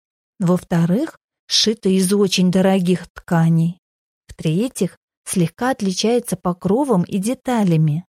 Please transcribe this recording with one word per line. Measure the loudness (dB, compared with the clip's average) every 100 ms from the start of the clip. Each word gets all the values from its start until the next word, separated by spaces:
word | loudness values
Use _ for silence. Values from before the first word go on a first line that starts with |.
| _ _ _ -4
Во-вторых, | 0 0 0 -2 0 0 -2 -8 _ _ -4
сшита | -2 0 0 0
из | 2 2
очень | 2 2 2 2
дорогих | 2 2 2 0 -2 -4
тканей. | -20 -2 0 2 2 0 -4 _ _ _ _ -20
В-третьих, | -8 -4 -2 -4 -4 -6 -6 _ _
слегка | -6 -2 -2 -2 -4
отличается | -2 -4 -2 0 -2 -2 -6
покровом | -4 -4 -2 0 2 0
и | 0 -4
деталями. | -4 -6 -4 0 2 2 2 -2 -8